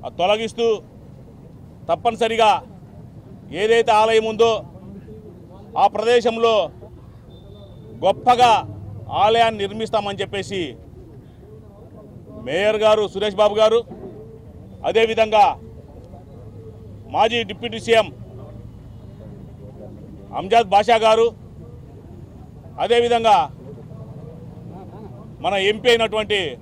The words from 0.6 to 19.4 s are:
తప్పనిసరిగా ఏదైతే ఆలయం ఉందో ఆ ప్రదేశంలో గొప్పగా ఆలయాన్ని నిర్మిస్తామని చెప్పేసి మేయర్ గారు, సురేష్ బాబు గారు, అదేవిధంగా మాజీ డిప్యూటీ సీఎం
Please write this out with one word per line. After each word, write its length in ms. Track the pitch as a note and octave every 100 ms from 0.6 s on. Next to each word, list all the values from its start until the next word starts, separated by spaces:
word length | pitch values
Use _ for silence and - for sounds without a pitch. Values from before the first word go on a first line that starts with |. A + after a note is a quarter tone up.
| A#3 G#3 - - - - - - - - - - -
తప్పనిసరిగా 640 | E3+ A#3 A3+ A3+ A3+ A3 F3 - - - - - - - - - D#3+
ఏదైతే 300 | A3 A#3 A#3 G#3+
ఆలయం 240 | A3 A3 A3
ఉందో 180 | A3 A#3 G#3+ - - - - - - - - - - - -
ఆ 40 | G3 G#3+
ప్రదేశంలో 580 | A3 A#3+ A3+ A3+ A3+ A3 D#3 - - - - - - - - - - - - -
గొప్పగా 480 | F3 - B3 B3 B3 G3+ - - - - - C#3+
ఆలయాన్ని 380 | G#3 A3+ A3+ G#3+
నిర్మిస్తామని 580 | G3 G#3+ A3 A3 G3+ G3
చెప్పేసి 400 | G3 G3+ F#3 G3 D3+ A2+ - - - - - - - - - - - - - - - - B2
మేయర్ 320 | D#3+ G#3 A3 G#3+
గారు, 180 | G#3+ G3
సురేష్ 260 | F#3+ G#3 F#3+
బాబు 140 | G#3+ G#3
గారు, 180 | A3 A3+ A3+ - - - - - - - - - D3+
అదేవిధంగా 560 | G3 A3 A3 A3 G#3+ G#3 - - - - - - - - - - - - - - - - C#3+
మాజీ 240 | A3 A#3 G#3
డిప్యూటీ 300 | G#3 A#3 A3 -
సీఎం 220 | A3+ F#3+ - - - - - - - - - - - - -